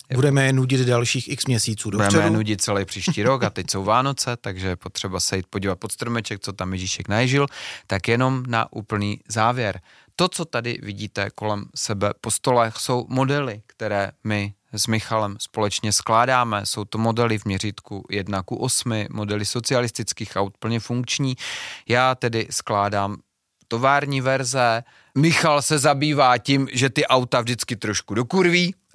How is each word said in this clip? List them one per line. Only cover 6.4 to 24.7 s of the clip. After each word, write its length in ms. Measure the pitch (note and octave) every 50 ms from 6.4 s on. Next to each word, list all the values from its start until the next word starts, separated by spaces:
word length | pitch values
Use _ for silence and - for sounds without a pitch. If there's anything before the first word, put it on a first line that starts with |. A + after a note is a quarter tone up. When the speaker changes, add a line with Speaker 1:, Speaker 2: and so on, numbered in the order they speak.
Speaker 2:
co 120 | - - F#2+
tam 200 | - F#2 F#2 F#2
Ježíšek 360 | F#2 F#2 F#2 - - - -
naježil, 380 | G2+ A2+ B2+ B2 C3 C#3+ C#3+ C3+ - - - - - - -
tak 220 | - F#2+ G2 - A#2
jenom 340 | A#2 A#2+ C3 C3 C3+ B2+ B2+
na 260 | B2 A#2 A2+ A2+ - -
úplný 480 | A#2 G#2 - A2 G2+ G2+ G#2 G#2 - - -
závěr. 520 | G#2+ A2+ A2 A#2 B2 B2+ A#2 G2+ F#2 - - _ - - _ _ _
To, 120 | - F3+ F3+
co 160 | - - E3
tady 340 | - - A#2+ A2+ A#2+ A#2 - -
vidíte 480 | G#2 G2+ G2+ G#2+ G2+ - G#2 G2 -
kolem 340 | - - G#2+ G#2+ G#2 G2+ G#2+ - -
sebe 340 | - - - G#2+ G2 G2 G#2 - -
po 100 | - A2+
stolech, 460 | - - - C#3 B2 A#2+ A#2 A2+ -
jsou 300 | - - - B2+ B2 - -
modely, 540 | B2+ C3 C3 C3 C#3+ D3 C#3 B2+ G2+ G#2+ -
které 440 | _ _ - A2 G#2+ G#2 G2+ G2 F#2+ - _ -
my 300 | A2 G#2+ G#2 G2+ G2+ G2 - _ _ -
s 140 | A2 -
Michalem 500 | A2+ A2 A2 - - A2+ A2 G#2+ G2+ G2 G#2
společně 520 | - - - A2+ G#2 G2+ - - - G#2+ G#2
skládáme. 760 | - - - A2 A2+ B2 B2+ C3 B2+ B2 A#2 G#2 G2+ G2+
Jsou 180 | - - A2 G2+
to 140 | - - A2
modely 400 | A2+ A2+ A2 A#2 A#2+ A2+ A2 G#2
v 60 | -
měřítku 600 | G#2 G2 F#2+ - G#2 G2+ - - - G#2 G2 - -
jedna 320 | G2 G2+ F#2+ F#2 G2+ F#2+ F2+
ku 140 | - B2
osmi, 520 | - A#2+ C3 - - - A#2+ A2 G#2+ G#2 -
modely 340 | - G#2+ G#2 G2+ G#2 G#2 G#2
socialistických 880 | - - B2 A2+ - C3+ B2 B2 A#2 - - G#2+ - - - A2+ - -
aut, 220 | F#2+ G2+ G2 - _
plně 220 | - A2+ A#2 A#2
funkční. 540 | - - B2 B2 B2 - - - C#3 C3 B2+ - - - - - - - - - - -
Já 260 | A#2 B2 C3 C3 C3
tedy 320 | - - A#2+ A2+ A2+ - -
skládám 640 | - - - - A2 G2+ G2+ G2+ G#2 G2+ G2+ G2+ G#2 - - _ _ _ _ _ _ _ _ -
tovární 520 | A#2 A2+ B2+ C3+ C#3+ C#3+ D3 C#3+ C#3 C3+
verze. 640 | B2+ C3 C3+ C3+ C3 B2 B2+ C3+ B2 A#2